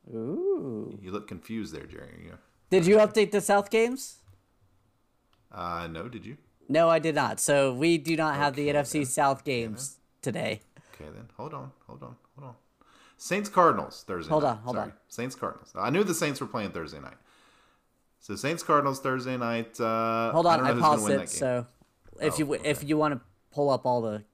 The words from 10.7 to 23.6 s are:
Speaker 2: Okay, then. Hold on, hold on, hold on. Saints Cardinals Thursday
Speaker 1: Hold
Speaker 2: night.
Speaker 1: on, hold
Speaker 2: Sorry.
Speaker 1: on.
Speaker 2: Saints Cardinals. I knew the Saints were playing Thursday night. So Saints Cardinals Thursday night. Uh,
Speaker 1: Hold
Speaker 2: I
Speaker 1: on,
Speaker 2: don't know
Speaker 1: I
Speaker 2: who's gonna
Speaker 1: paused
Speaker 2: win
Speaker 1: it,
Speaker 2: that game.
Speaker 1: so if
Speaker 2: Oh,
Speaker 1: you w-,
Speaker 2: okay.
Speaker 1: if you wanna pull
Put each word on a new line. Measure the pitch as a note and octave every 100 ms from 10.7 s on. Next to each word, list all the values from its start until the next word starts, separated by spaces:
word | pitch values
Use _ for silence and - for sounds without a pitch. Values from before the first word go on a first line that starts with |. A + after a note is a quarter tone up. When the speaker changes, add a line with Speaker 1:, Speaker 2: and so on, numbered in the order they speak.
| - _
Speaker 2:
Okay, | - D2+
then. | F#2+ A#2+ -
Hold | C3+
on, | C#3+ C3+ _ -
hold | C#3
on, | B2 A#2+ _ -
hold | C#3
on. | A#2+ _ _ _ _ _ _
Saints | - F#3+ G#3
Cardinals | - E3+ A2 C2 - -
Thursday | F#2 D#2+
Speaker 1:
Hold | D3+
Speaker 2:
night. | C#3+
Speaker 1:
on, | A2
hold | A#2+ A#2
Speaker 2:
Sorry. | G2+
Speaker 1:
on. | - _
Speaker 2:
Saints | - B2
Cardinals. | - F#2+ - -
I | - G#2
knew | D#3
the | G3+
Saints | E3 D3+ C3+
were | B2
playing | B2 G2
Thursday | F2 D#2+ D2+
night. | C#2 - _ _ _ _ _ _ _ _ _ _
So | - G2
Saints | C3+ E3
Cardinals | - D3+ C#3 C3+
Thursday | C3+ C3 B2 B2+
night. | A#2 A#2 A2+ -
Uh, | A2+ A2+ A2+ A2+ A2+
Speaker 1:
Hold | D#3 E3+
Speaker 2:
I |
Speaker 1:
on, | E3
Speaker 2:
don't | B2+
know |
Speaker 1:
I |
Speaker 2:
who's | B2
gonna | D#3 D3
Speaker 1:
paused |
Speaker 2:
win | G#2
Speaker 1:
it, | C3+
Speaker 2:
that | -
game. | -
Speaker 1:
so | C3 B2 A#2+ _ _ _ - -
if | D#3
Speaker 2:
Oh, | D3+
Speaker 1:
you |
w-, | D3 C#3+
Speaker 2:
okay. | D3+
Speaker 1:
if | C#3
you | C#3+ D3+
wanna | D3+ C3+ _ _ _
pull | -